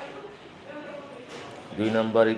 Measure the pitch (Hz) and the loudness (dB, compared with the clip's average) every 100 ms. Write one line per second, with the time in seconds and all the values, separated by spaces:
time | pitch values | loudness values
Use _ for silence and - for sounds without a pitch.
0 | 277 - 403 - - - 277 294 294 294 | -10 -10 -12 -14 -16 -16 -12 -10 -10 -10
1 | - - - - - - - 98 110 110 | -12 -14 -12 -12 -12 -12 -8 0 2 4
2 | 110 113 110 | 6 8 8